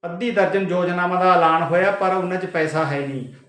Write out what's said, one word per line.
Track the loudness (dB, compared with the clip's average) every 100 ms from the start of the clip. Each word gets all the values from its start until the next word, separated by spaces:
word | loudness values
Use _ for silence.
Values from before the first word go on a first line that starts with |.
ਅੱਧੀ | -10 -6 -4
ਦਰਜਨ | 0 2 0 0
ਯੋਜਨਾਵਾਂ | -2 -2 0 0 2
ਦਾ | 4
ਐਲਾਨ | 6 4 2
ਹੋਇਆ, | 2 2 2
ਪਰ | 0 0
ਉਹਨਾਂ | 0 -2 -4
'ਚ | -4
ਪੈਸਾ | -2 -2 0
ਹੈ | -2 -2
ਨਹੀਂ | -6 -8 -12 -16